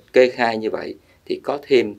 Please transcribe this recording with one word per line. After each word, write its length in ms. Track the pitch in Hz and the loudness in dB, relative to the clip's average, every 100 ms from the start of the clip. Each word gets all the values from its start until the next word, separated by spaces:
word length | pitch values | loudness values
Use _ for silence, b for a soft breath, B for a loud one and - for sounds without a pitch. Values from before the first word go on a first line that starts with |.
| - | -4
kê 160 | 127 127 | 0 0
khai 280 | 127 120 110 | 2 0 0
như 120 | 110 | -4
vậy 260 | 87 80 - b b - | -4 -6 -12 b b -8
thì 140 | 92 | -6
có 160 | - 143 - | -4 -6 2
thêm 280 | 131 107 | 4 4